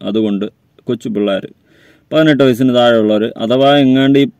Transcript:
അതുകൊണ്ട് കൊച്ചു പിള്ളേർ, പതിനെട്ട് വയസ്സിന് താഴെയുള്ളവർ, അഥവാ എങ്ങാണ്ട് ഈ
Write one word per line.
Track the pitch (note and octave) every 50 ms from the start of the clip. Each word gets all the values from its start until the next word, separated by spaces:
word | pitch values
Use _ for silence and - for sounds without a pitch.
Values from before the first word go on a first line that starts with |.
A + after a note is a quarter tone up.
| -
അതുകൊണ്ട് | G#2+ G#2 A2 A2 G#2+ G2+ G2 G#2 G#2+ - _ _ _ _ _ _
കൊച്ചു | - A#2+ A2+ - C3
പിള്ളേർ, | G#2 G#2 G2+ G2+ G2 - - - - _ _ _ _ _ _ _ _ _ _ - -
പതിനെട്ട് | D#3 D#3+ D#3 D3 C3 C#3
വയസ്സിന് | C3 B2 A2 C3 C3 A#2+
താഴെയുള്ളവർ, | B2 A#2+ A#2+ A#2 A2+ G#2+ G#2+ G#2+ G#2+ G#2+ A#2 -
അഥവാ | - A2+ A2 B2 C3 C3+ C#3 C#3+
എങ്ങാണ്ട് | D3 C#3 C3 C3 C3+ C3+ C3+ C#3 C#3
ഈ | C#3+ A#2+ -